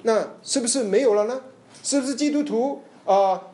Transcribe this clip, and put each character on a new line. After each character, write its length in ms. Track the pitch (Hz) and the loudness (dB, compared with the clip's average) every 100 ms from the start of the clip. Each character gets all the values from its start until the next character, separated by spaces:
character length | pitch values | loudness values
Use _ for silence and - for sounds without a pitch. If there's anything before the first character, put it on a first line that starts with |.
那 280 | 226 214 143 - | -2 0 -2 -10
是 160 | - 277 | -6 -2
不 80 | - | 0
是 160 | 277 | -2
没 200 | 214 202 | 0 2
有 100 | 269 | 4
了 120 | 208 | 2
呢？ 180 | 214 262 - - - - | 0 -4 -12 -20 -20 -12
是 180 | - 285 | -4 -2
不 60 | 262 | -2
是 80 | |
基 160 | 247 294 | -2 -2
督 120 | 294 | 0
徒， 380 | 233 214 262 269 - - | -2 -2 -2 -6 -14 -8
呃， 340 | - 190 196 185 - | 0 2 4 0 -6